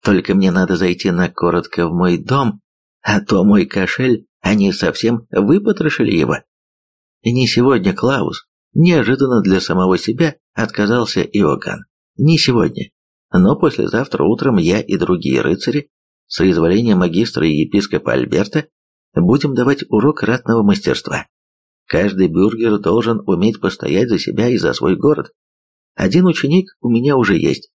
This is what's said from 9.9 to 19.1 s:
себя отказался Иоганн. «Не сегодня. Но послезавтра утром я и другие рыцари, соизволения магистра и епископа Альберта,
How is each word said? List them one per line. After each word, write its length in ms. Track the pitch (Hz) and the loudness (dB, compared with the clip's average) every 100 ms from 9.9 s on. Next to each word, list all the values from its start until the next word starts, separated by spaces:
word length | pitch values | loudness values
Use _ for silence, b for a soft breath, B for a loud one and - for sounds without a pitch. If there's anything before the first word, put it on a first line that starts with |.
| 92 | 0
себя 380 | - 123 160 - _ | -2 -2 -2 -2 _
отказался 680 | - 110 - 104 123 113 - | -6 -6 -2 0 0 0 -2
Иоганн. 640 | - 104 85 69 - - - _ _ - | -2 0 0 0 -4 -12 -14 _ _ 0
«Не 220 | 147 160 | 2 2
сегодня. 520 | - 120 90 - - _ _ _ _ | 2 2 0 -4 -12 _ _ _ _
Но 240 | 92 92 139 | 2 2 4
послезавтра 680 | 147 - - 113 135 - | 0 0 -2 -2 -4 -2
утром 320 | 78 117 139 107 | 0 0 0 0
я 240 | 82 101 | 2 0
и 160 | - 160 | -2 -2
другие 440 | 175 180 - 65 | 0 -2 0 0
рыцари, 500 | - 87 - - - _ _ _ _ | 0 -2 -2 -4 -6 _ _ _ _
соизволения 680 | - 95 82 82 98 120 | 0 2 2 2 2 2
магистра 520 | 92 90 82 117 - 80 | 2 2 0 -2 0 0
и 60 | |
епископа 600 | 76 80 101 98 82 - | 0 0 0 -2 -4 -2
Альберта, 540 | 64 62 80 202 156 - _ _ _ _ | -2 0 -2 -2 -4 -6 _ _ _ _